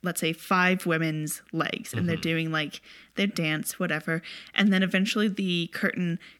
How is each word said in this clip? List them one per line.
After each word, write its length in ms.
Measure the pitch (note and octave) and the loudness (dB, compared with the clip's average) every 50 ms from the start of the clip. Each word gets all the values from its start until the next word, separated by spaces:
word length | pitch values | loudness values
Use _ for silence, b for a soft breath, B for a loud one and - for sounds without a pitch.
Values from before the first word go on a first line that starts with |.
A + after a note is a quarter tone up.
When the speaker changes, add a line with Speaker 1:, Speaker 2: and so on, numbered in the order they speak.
| - | -6
Speaker 1:
let's 160 | F3+ E3+ - | -4 -4 0
say 140 | - D#3+ D#3+ | 0 -2 -2
five 520 | - - - F#3+ F#3 F3+ F3+ F#3 F#3 - | -2 -2 0 4 4 6 4 4 2 2
women's 560 | F3 D#3+ D#3+ E3 D#3+ D#3 D#3 D3+ D3+ - - - - - | 0 2 2 2 0 -2 -2 -4 -6 -6 -10 -10 -6 -4
legs 400 | D#3+ - - - - - - - | -2 -2 -2 -4 -6 -8 -6 -4
and 160 | - F3 E3+ | -2 0 0
they're 80 | D#3+ D#3 | 0 0
Speaker 2:
Mm-hmm. 40 | |
Speaker 1:
doing, 300 | - E3 E3 D#3+ E3 D#3+ | 0 -2 0 0 0 -2
like, 300 | D#3+ D#3 D3+ C#3 - - B B B B B B B | -2 -2 -2 -4 -6 -12 B B B B B B B
their 100 | - G3+ G3+ | -2 0 0
dance, 520 | - - E3 D#3 D#3 D#3 - - - - | 0 0 0 0 0 0 -2 -4 -4 -4
whatever. 420 | F3+ E3+ D#3 D#3 - - D#3+ E3 B B B B B B B | -2 -2 -2 -2 -2 -2 -2 -2 B B B B B B B
And 200 | - G3 G#3 F#3+ | 4 4 6 6
then 100 | F#3 F#3+ | 4 4
eventually 460 | F3+ G3 F#3 F#3+ - - G#3+ G#3 A3 | 2 2 2 2 2 2 2 2 0
the 380 | F#3+ - G3 F#3 F3 E3+ E3 - | 0 0 0 0 0 0 -2 -2
curtain 520 | - - - F#3+ - - F3+ E3+ E3 - B B B B | -4 -2 -2 -2 0 0 -2 -2 -2 -4 B B B B